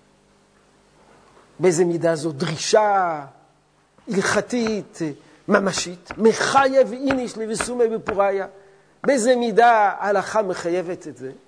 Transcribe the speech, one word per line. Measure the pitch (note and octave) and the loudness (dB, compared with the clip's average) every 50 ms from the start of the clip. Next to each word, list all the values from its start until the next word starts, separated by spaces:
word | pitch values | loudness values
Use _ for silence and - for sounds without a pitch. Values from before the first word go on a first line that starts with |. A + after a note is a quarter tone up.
| _ _ _ _ _ _ _ _ _ _ _ _ _ _ _ _ _ _ _ _ _ _ _ _ _ _ _ - _ _ _ - | _ _ _ _ _ _ _ _ _ _ _ _ _ _ _ _ _ _ _ _ _ _ _ _ _ _ _ -20 _ _ _ 0
באיזה | D3+ F#3 E3+ D#3 F#3 | 2 2 4 4 2
מידה | E3+ E3+ E3 D3 E3 E3 | 2 0 0 0 0 0
זו | D#3 C#3 E3 | -2 -4 -6
דרישה | D3+ C3+ F#3 D3+ D#3+ C#3+ - - - G#3+ G#3+ G#3 G3+ G3 F#3 E3+ D#3+ D3+ C#3 C3+ - _ _ _ _ _ _ _ _ _ _ _ _ _ _ - | -6 -4 -4 -4 -4 -6 -2 2 2 4 4 4 2 2 0 0 -2 -6 -8 -14 -18 _ _ _ _ _ _ _ _ _ _ _ _ _ _ -4
הלכתית, | G#3+ F#3+ F#3 - - G#3 G3+ - B3 B3 A#3 A3 A3 G3+ E3+ - - - E3+ D#3 C#3 - - - - _ _ - | -2 -2 0 0 0 -2 -2 -2 -2 -2 -2 -2 -2 -4 -8 -10 -10 -10 -8 -8 -8 -10 -16 -20 -20 _ _ 0
ממשית? | G3+ G3+ G3 F#3+ - - - F3 F3+ F3 - - - - | 2 2 2 0 -2 -4 -6 -8 -10 -14 -16 -16 -6 2
מחייב | G#3 A3+ G#3 - - - - C4+ C#4 C4+ C4 C4+ B3+ F#3+ | 2 2 2 2 0 2 2 4 4 4 4 2 2 2
איניש | A3 B3+ C#4 C4+ C4+ B3+ B3 G#3 - A3 | 0 -4 -2 -2 -2 -2 -2 -6 -8 -8
לבסומי | A3 G#3+ A3+ G3 - A3+ B3 B3 A#3+ A3+ | -8 -6 -6 -6 -6 -6 -2 0 0 0
בפוריה. | A3+ A3 - - G#3+ F#3+ G3 G3+ G3 G3 F#3+ F#3 - - - - _ _ _ _ _ _ - | 0 -4 -6 -4 0 0 2 2 0 -2 -6 -8 -12 -18 -20 -20 _ _ _ _ _ _ 0
באיזה | G#3 C#4+ C4 G#3 B3+ B3+ | 0 2 2 4 4 2
מידה | A#3+ A#3+ A#3 G3+ G3 A#3 A#3+ A#3 A3 G#3 G3 F3 - | 2 2 0 2 4 6 6 6 6 4 2 0 -2
ההלכה | - G3+ G#3 G3 F3+ - - A3 | -2 -2 0 0 -2 0 -2 -2
מחייבת | G#3 F#3 F3 - - F3 E3+ F3+ F3 E3+ F#3 F#3 - D#3+ | -2 -2 -4 -4 -4 -4 -2 -2 -4 -6 -8 -10 -12 -14
את | C3 A2+ | -14 -14
זה? | B2+ C3 C#3 - - | -14 -14 -14 -16 -20